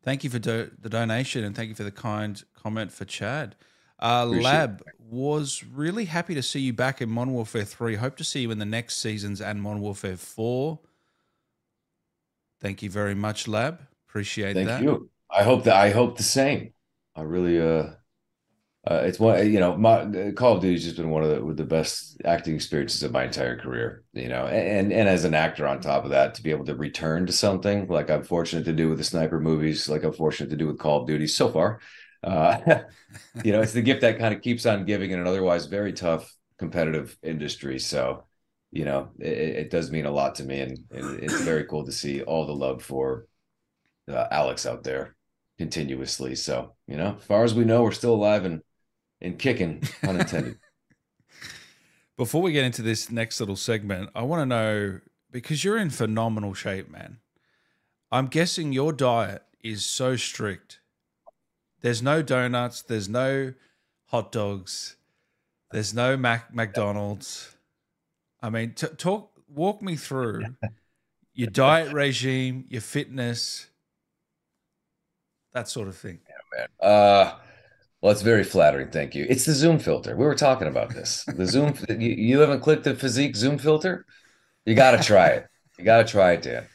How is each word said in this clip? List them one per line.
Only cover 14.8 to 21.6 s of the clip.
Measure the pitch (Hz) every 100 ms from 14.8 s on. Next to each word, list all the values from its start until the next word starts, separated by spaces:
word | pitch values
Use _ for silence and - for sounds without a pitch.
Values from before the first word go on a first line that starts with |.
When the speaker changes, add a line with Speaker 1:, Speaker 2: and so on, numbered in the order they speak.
Speaker 2:
you. | 131 143 - _ _
I | 95
hope | 104 127
that, | 113 98
I | 104
hope | 104 123 -
the |
same. | 101 135 135 139 107 _ _ _ _ 80
I |
really, | 78 87 87 85
uh, | 82 80 76 76 _ _ _ _ _ _ _ _ -
uh, | 82 80
it's | 90
one, | 110 95 104
you | 107
know, | 90 85
my, | 101 95
uh, | 85 98 101
Call | 101 123 101
of |
Duty | 92
has | 90
just | 85 80
been | 80
one | 78
of | 78 73 71
the, |
the | 76